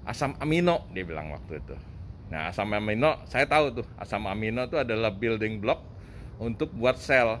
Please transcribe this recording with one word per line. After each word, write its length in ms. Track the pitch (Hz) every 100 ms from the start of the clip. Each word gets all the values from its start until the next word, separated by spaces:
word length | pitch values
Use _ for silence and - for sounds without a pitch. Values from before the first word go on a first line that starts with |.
asam 320 | - 110 139 143
amino," 400 | 143 160 175 170 -
dia 160 | 92 87
bilang 240 | 80 76
waktu 320 | 73 - 78
itu. 160 | 71 69 - - - - -
Nah, 240 | 78 80
asam 240 | 92 104
amino, 480 | 104 107 107 151 - -
saya 160 | 127 143
tahu 240 | 151 147
tuh, 160 | 120 -
asam 320 | - - 101 107
amino 400 | 104 110 117 127
itu 80 |
adalah 400 | 160 123 110 113
building 480 | 98 113 113 110 110
block 160 | 107 156 - - - - - -
untuk 320 | 113 110 156
buat 240 | - 120 127
sel. 400 | - 135 117 110